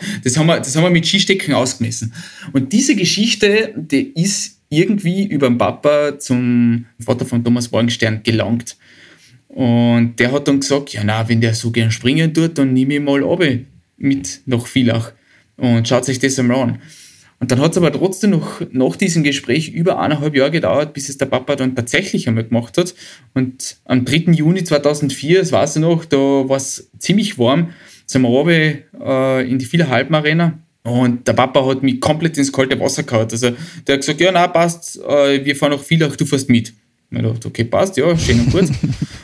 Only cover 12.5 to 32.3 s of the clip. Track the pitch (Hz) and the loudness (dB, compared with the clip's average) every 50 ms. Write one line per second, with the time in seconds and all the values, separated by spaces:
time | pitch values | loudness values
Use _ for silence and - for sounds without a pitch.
12.5 | 165 139 139 135 127 127 131 135 147 143 147 143 139 139 - - 165 175 180 143 | 0 0 0 2 2 2 2 2 0 0 0 0 0 0 0 0 0 2 2 0
13.5 | 123 117 - - _ - _ _ _ _ - 139 139 139 - - - - _ 131 | 0 -2 -4 -10 _ -20 _ _ _ _ -2 0 0 0 -4 -8 -14 -12 _ -2
14.5 | 127 117 117 - - 139 123 117 117 117 113 - - _ _ _ _ _ _ _ | -2 -2 -2 -2 0 0 2 2 2 0 -2 -6 -12 _ _ _ _ _ _ _
15.5 | _ - 127 123 117 117 113 - 127 120 123 139 127 117 139 139 135 135 123 120 | _ -2 0 2 2 2 2 2 0 0 0 0 -2 -2 0 0 0 2 0 2
16.5 | 123 135 127 117 117 113 - - - - - - - - _ _ _ _ 120 120 | 2 2 0 -2 -4 -6 -10 -18 -20 -20 -20 -20 -20 -20 _ _ _ _ -2 0
17.5 | 131 123 147 165 - 185 170 151 - - 160 190 190 - - 208 180 160 - - | 2 2 2 2 2 2 2 2 2 0 -2 -2 -2 0 0 2 2 2 0 -4
18.5 | - - - - - 131 127 131 131 - 202 180 165 165 147 143 139 - - - | -8 -10 -12 -6 -2 0 0 0 0 0 -2 0 2 2 2 2 0 -2 -2 -2
19.5 | 127 160 156 - - 160 170 185 - - 82 113 151 135 143 151 147 135 135 147 | -2 -2 -2 -4 -4 -2 -2 0 0 0 -2 -2 -2 -2 -2 -2 0 2 0 2
20.5 | 156 165 - 92 110 139 151 151 - 139 139 - 135 - 135 135 123 127 127 - | 0 0 0 0 0 0 -2 -4 -6 -10 -10 -10 -6 -6 -4 -2 -2 -4 -2 -4
21.5 | 143 127 131 127 127 127 117 - - 156 202 - - 170 - 127 113 113 110 - | -2 -2 -2 -2 -2 -4 -4 -2 -2 -2 -2 -2 -4 -4 -2 0 -2 -2 -2 -2
22.5 | 120 117 117 - - - 175 175 - - - - - - - _ _ 131 131 127 | -2 -2 -2 -2 -2 -2 -2 -2 -6 -14 -20 -20 -20 -20 -20 _ _ -4 -4 -4
23.5 | - - - - - - _ - 127 127 127 - 139 165 170 180 170 156 151 160 | -4 -10 -14 -14 -14 -16 _ -2 0 0 0 2 0 0 4 4 2 4 4 2
24.5 | 185 190 170 - 160 143 - 147 151 151 151 135 - - 139 147 170 190 180 165 | 2 0 0 0 -2 0 2 0 0 0 -2 -4 -4 -4 0 2 2 2 2 2
25.5 | 117 101 120 156 - 156 156 170 170 160 160 - 147 139 135 139 139 139 131 131 | 2 0 0 0 0 0 2 2 0 0 0 0 0 2 2 2 2 2 2 0
26.5 | 135 135 - - - - - - _ - - - 180 214 202 - - - 117 120 | -2 -2 -2 -6 -10 -12 -14 -18 _ -8 -2 0 2 2 0 -2 -2 0 2 2
27.5 | 139 160 170 170 - - - - - - _ - - 131 127 123 120 135 151 175 | 2 2 0 -2 -6 -14 -20 -20 -20 -20 _ -4 0 0 2 4 2 2 4 4
28.5 | 170 160 156 156 147 - - _ - - - - 135 131 131 131 131 131 131 127 | 4 4 2 2 0 -4 -10 _ -20 -12 -4 -2 -2 0 0 0 0 -2 -2 -2
29.5 | 127 131 - 113 - 165 165 135 123 117 139 165 160 151 151 151 156 165 175 165 | -2 -2 -2 -2 0 0 0 2 2 0 0 0 0 0 0 0 2 2 2 0
30.5 | 160 - - _ _ _ _ 117 120 123 127 123 120 120 - 123 110 120 127 131 | 0 -4 -12 _ _ _ _ -2 0 2 2 2 0 0 -2 0 2 2 2 2
31.5 | - 139 135 131 135 131 135 135 123 - - - 151 156 170 160 | 2 2 2 2 0 0 0 0 0 0 0 -2 0 0 0 -2